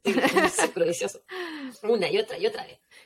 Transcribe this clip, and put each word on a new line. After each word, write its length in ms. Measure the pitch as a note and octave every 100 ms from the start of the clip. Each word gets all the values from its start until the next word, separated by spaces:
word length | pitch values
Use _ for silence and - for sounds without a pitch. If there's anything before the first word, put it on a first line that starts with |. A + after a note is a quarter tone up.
sí, 80 | - D#4 F4+ F#4+
un 120 | -
círculo 360 | - - - -
vicioso. 360 | - - - - F#4 F4 D4+ C4+ A#3
Una 260 | G#3+ A#3 D#3+
y 80 | G3
otra 200 | A3 E3+
y 80 | G#3+
otra 180 | - -
vez. 120 | - _ -